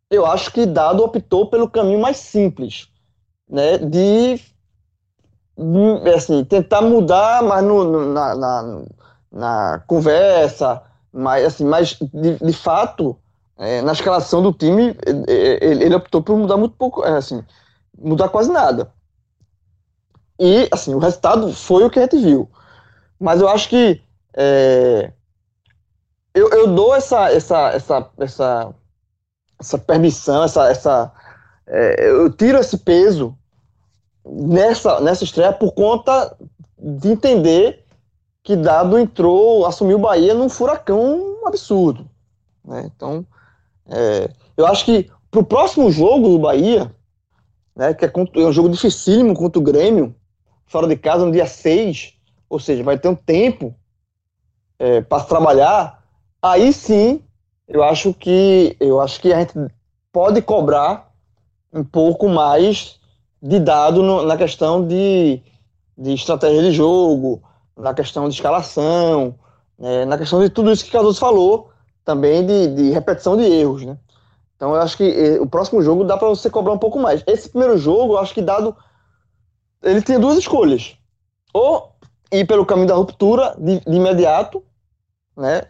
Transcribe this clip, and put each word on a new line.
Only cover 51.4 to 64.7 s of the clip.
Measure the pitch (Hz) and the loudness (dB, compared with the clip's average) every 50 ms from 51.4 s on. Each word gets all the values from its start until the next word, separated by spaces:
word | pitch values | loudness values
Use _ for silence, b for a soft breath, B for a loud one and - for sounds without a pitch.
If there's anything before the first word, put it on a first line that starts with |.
| - | -2
seis, | - - - - 160 160 202 226 202 156 113 - - _ _ _ _ _ _ _ _ | -2 -6 -4 -2 0 0 2 0 -2 -6 -8 -12 -18 _ _ _ _ _ _ _ _
ou | 156 147 | -10 -10
seja, | - - 143 123 120 | -6 -4 -4 -4 -2
vai | 139 139 135 | -2 -4 -2
ter | - 180 | -2 -2
um | 185 | -4
tempo, | - - - 160 175 220 262 - - 156 117 120 - _ _ _ _ _ _ _ _ _ _ _ _ _ _ _ _ _ _ _ _ | -2 -2 -2 0 2 2 0 -2 -4 -10 -12 -12 -16 _ _ _ _ _ _ _ _ _ _ _ _ _ _ _ _ _ _ _ _
é, | 127 123 123 117 | -2 0 0 0
pra | 120 - 139 143 | 0 -2 -4 -4
se | 139 - | -2 -2
trabalhar, | 165 160 160 156 139 135 139 160 202 208 175 147 - _ _ _ _ _ _ _ _ _ | 0 0 2 4 4 4 4 4 2 0 -2 -4 -8 _ _ _ _ _ _ _ _ _
aí | - 185 180 185 226 269 285 | -2 2 2 4 4 2 2
sim, | - - - 214 202 208 240 277 311 - _ _ _ _ _ _ _ _ _ | 0 -2 0 0 2 2 2 0 -2 -8 _ _ _ _ _ _ _ _ _
eu | - 147 147 | -2 0 2
acho | 147 160 156 - 196 180 | 2 0 0 -2 -4 -4
que, | - - 180 180 185 196 196 190 185 175 160 - - | -4 -2 0 2 2 4 4 4 4 4 2 0 -2
eu | 143 139 131 135 | 0 0 2 0
acho | 139 131 - - | 0 -2 -6 -2
que | - 180 175 | 0 0 2
a | 165 | 2
gente | 175 165 - 156 143 131 - _ _ _ _ _ _ _ | 0 -4 -6 -8 -10 -10 -12 _ _ _ _ _ _ _
pode | _ 175 180 202 208 233 | _ 0 0 2 2 0
cobrar | - - 214 202 160 143 143 143 143 165 202 208 - _ _ _ _ _ _ _ _ _ _ _ _ _ - | 0 0 -2 0 0 0 0 0 0 -2 -4 -6 -10 _ _ _ _ _ _ _ _ _ _ _ _ _ -10
um | 156 143 | -10 -10
pouco | 135 - 165 160 170 170 - 208 202 | -6 -2 0 0 0 0 0 0 0
mais | 175 160 151 143 147 151 180 208 202 - - - - _ _ _ _ _ _ _ _ _ | 0 2 2 2 2 2 2 2 0 -2 -6 -14 -20 _ _ _ _ _ _ _ _ _
de | - 139 180 202 | -6 -2 0 0
Dado | 160 156 156 147 147 156 170 180 190 | 2 2 2 2 2 2 2 2 2
no, | 190 190 180 151 | 2 0 0 0
na | 156 160 151 | -2 -2 0
questão | 175 156 - - 165 156 | -2 -4 -2 -4 -2 -2